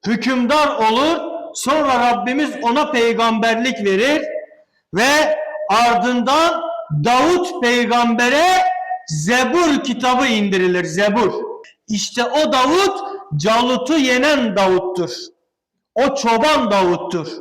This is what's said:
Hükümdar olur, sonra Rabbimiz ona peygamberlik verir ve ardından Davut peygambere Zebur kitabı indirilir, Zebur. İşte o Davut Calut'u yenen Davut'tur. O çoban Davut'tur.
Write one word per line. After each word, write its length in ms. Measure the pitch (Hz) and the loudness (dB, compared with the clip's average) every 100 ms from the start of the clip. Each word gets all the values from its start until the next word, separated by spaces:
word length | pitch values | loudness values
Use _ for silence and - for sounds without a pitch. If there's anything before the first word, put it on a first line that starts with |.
| - | -2
Hükümdar 600 | 233 240 262 240 294 294 | -4 -2 -2 0 2 0
olur, 500 | - 220 226 294 330 - - - | 2 0 2 2 0 -4 -10 -12
sonra 580 | - 233 302 277 247 240 | -8 -2 0 2 2 2
Rabbimiz 380 | 240 240 262 294 - | 0 -2 -2 -2 -2
ona 300 | 233 254 302 | -2 0 0
peygamberlik 920 | 247 233 220 226 220 226 226 247 226 202 | 0 0 2 0 2 0 0 -2 -2 0
verir 400 | 190 247 302 - - - - _ _ _ | 0 2 0 -2 -10 -12 -20 _ _ _
ve 460 | 170 254 294 311 302 302 - - | -2 2 2 2 -2 -4 -8 -2
ardından 960 | 202 240 240 240 247 233 285 330 330 - - - 151 180 | 2 2 2 0 0 2 2 2 0 -6 -10 -6 -2 2
Davut 580 | 247 302 359 - - | 4 4 2 0 -2
peygambere 800 | 240 247 226 240 240 226 240 277 349 370 370 - - - - | 0 0 2 0 2 2 2 2 4 2 2 -2 -4 -10 -8
Zebur 760 | 151 156 247 254 320 339 277 | -8 -2 0 2 2 2 0
kitabı 420 | - 226 247 247 269 | -2 -4 0 0 0
indirilir, 580 | 220 202 190 185 180 | 0 0 0 0 0
Zebur. 500 | 165 160 208 208 202 - - - - _ _ | -2 0 0 2 0 -2 -10 -12 -18 _ _
İşte 360 | 214 - - | -6 -6 -4
o 300 | 240 294 311 | -2 0 0
Davut 460 | 269 269 339 392 - - - - 151 | 2 2 4 2 -2 -8 -12 -8 -4
Calut'u 600 | 175 226 247 254 254 320 | 0 2 2 0 0 0
yenen 580 | 262 247 285 294 233 196 | 2 2 2 2 0 0
Davut'tur. 560 | 190 185 180 180 170 - - _ _ _ _ _ _ - | 2 2 0 -4 -6 -6 -16 _ _ _ _ _ _ -2
O 200 | 269 269 | 0 0
çoban 560 | 226 226 294 294 233 | -2 0 2 2 2
Davut'tur. 560 | 202 185 175 - 175 151 - | 2 2 0 -4 -6 -6 -10